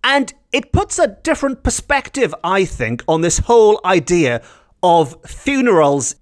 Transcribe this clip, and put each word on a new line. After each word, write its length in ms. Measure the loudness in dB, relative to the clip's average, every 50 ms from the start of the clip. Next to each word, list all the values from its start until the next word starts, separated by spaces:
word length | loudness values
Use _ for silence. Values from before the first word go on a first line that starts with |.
And 300 | 0 0 0 0 -2 -4 -8 _ _ _
it 200 | -4 -4 -4 _
puts 260 | -2 -2 -2 -2 0 0
a 200 | 0 0 -2 -6
different 420 | _ -4 -2 -2 -2 -6 -6 -4 _
perspective, 720 | -4 -4 -4 -4 _ -4 -4 -4 -6 _ -2 -2 -2 -2 -6 -4
I 200 | -2 0 0 -2
think, 380 | -2 -4 -8 -6 -6 -6 -6 -4
on 140 | -2 -2 0
this 180 | 0 -2 -2 -2
whole 420 | 0 2 4 6 6 6 4 2 0
idea 560 | 0 0 0 0 0 0 0 2 0 -2 -4 -8 -12 -20 _ _ _ _ _
of 340 | 2 2 4 4 2 0 -4 -18 _
funerals 880 | -20 -18 -8 -6 -4 -2 0 2 2 4 4 4 2 2 0 -4 -6 -10 _